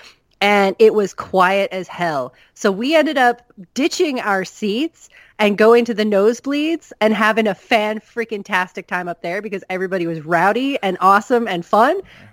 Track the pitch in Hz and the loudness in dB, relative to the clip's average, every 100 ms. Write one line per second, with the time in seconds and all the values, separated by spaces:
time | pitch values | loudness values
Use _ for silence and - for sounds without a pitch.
0 | - _ _ _ 202 202 196 - 220 214 | -20 _ _ _ 2 2 2 4 4 4
1 | 190 - - 185 180 196 196 185 175 - | -2 -6 -2 2 2 2 -2 -6 -10 -6
2 | 170 143 127 - _ - 208 190 262 320 | -4 -4 -6 -12 _ -4 -2 -2 0 0
3 | 302 277 240 240 _ - 180 - 311 - | 2 2 2 0 _ -20 -10 -4 -2 0
4 | 330 254 208 190 180 - 214 220 320 - | -2 -2 -2 -4 -4 -6 -4 -4 -6 -8
5 | _ _ _ - 208 202 220 240 233 208 | _ _ _ -2 0 4 6 6 4 -2
6 | 214 196 208 240 269 285 311 330 - - | 0 2 2 0 -4 -4 -4 -6 -10 -2
7 | 214 214 220 220 214 185 - 226 214 220 | 0 2 2 2 0 -4 -2 0 0 -6
8 | - 240 226 208 196 190 180 202 - 180 | -10 -10 -8 -10 -4 -4 -4 -8 -8 -8
9 | 175 165 170 190 202 185 - 185 185 185 | -6 -8 -8 -8 -8 -10 -8 -6 -4 -4
10 | 170 160 151 170 190 220 269 277 196 175 | -4 -6 -2 2 2 2 -2 -2 -4 0
11 | 185 202 - 240 226 175 - 208 254 381 | 2 2 2 0 0 -6 0 2 2 0
12 | - - - | -8 -20 -16